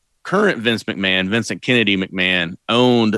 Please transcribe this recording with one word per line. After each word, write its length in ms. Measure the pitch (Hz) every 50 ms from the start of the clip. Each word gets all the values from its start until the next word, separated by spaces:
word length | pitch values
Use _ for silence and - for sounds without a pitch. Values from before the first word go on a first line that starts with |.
| _ _ _ _ _
current 360 | - 180 196 214 190 - -
Vince 240 | 107 120 113 104 -
McMahon, 460 | - - - 98 95 95 92 95 95
Vincent 320 | 107 117 107 - 104 87
Kennedy 340 | - - 127 120 113 101 98
McMahon, 580 | 95 95 - - 92 92 92 92 90 85 82 92 - _ -
owned 440 | 113 120 127 123 123 120 113 107 104